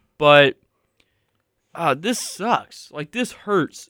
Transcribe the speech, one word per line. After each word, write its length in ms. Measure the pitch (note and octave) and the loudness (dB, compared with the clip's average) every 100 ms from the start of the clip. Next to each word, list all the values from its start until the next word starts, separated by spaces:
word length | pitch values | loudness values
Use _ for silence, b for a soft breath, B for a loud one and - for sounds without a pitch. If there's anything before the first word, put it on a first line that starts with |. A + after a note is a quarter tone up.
| _ - | _ 0
but, 400 | D3 C#3+ C#3 - _ _ _ _ _ _ _ _ _ _ _ - | 4 6 4 0 _ _ _ _ _ _ _ _ _ _ _ -6
uh, 180 | E3 | -2
this 240 | E3 G3 A#3 | -2 -2 -4
sucks. 720 | - - G#3+ F3+ - - - | -6 -8 -2 -2 -4 -20 -18
Like, 200 | D3+ D3 | -14 -10
this 200 | A#3+ A#3 | -8 -8
hurts 560 | - - G3 C#3+ - | -8 -4 -2 -2 -8